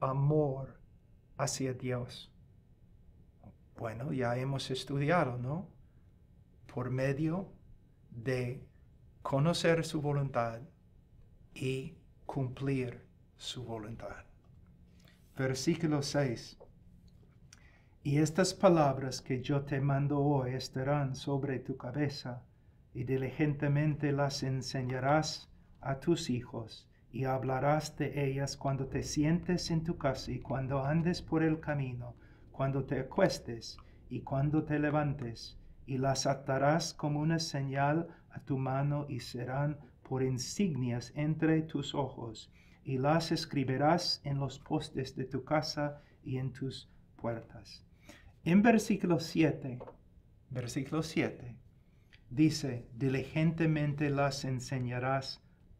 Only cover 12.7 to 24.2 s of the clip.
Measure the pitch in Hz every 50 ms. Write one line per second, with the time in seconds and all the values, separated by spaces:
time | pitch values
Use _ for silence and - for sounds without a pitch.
12.7 | 139 131 127 123 120 - - - - - - - _ - - - - - - 110
13.7 | 113 113 107 107 110 - 101 98 101 - - - - - - - - - - -
14.7 | - - - - - - - - - - - - - - 131 131 131 131 - 160
15.7 | 170 - - 156 151 143 143 - - 143 143 127 113 - - - - - - -
16.7 | - - - - - - - - - - - - - - - - - - - -
17.7 | - - - - - - - 147 139 147 160 151 - - 190 185 - - - 190
18.7 | 175 160 147 139 131 127 131 131 123 - - - 135 120 110 - 147 139 143 -
19.7 | 147 135 139 143 139 139 143 143 147 143 139 147 143 135 127 123 131 127 - -
20.7 | - 175 - 143 147 147 143 131 131 - - 147 139 135 131 139 131 113 - -
21.7 | 127 - - 123 120 147 147 143 143 - - 127 123 123 - - - - - -
22.7 | - - - - - 131 123 127 131 131 135 127 - - 156 147 143 143 151 143
23.7 | 143 143 151 156 147 143 - 143 143 139